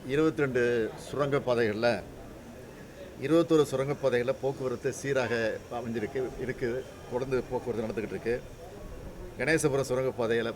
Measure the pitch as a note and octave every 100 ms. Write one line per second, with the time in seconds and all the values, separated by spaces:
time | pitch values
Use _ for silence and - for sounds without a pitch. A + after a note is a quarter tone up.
0 | C3 C#3+ D#3+ D3+ C#3 B2+ A#2+ A#2+ A2 -
1 | - C3 C#3+ C#3 - A#2+ A2+ G#2 A#2+ G2+
2 | - - - - - - - - - -
3 | - - C3 E3 E3+ D#3+ C#3+ C3 C3+ C#3+
4 | C3 A#2+ A#2+ - C3+ C3+ B2+ A#2+ C3+ B2
5 | C#3 C3 A#2 A#2 A2 F#2+ - A#2+ A#2+ A#2
6 | G#2 C3+ A#2+ - B2+ - B2 B2+ - -
7 | - A#2+ C3 B2+ - B2 B2 A2 A2+ A2+
8 | G2+ F#2+ A2 B2 - - - - - -
9 | - - - - C3 D#3+ D3+ C3+ C3 B2+
10 | C3 A2+ A2+ A#2 A2+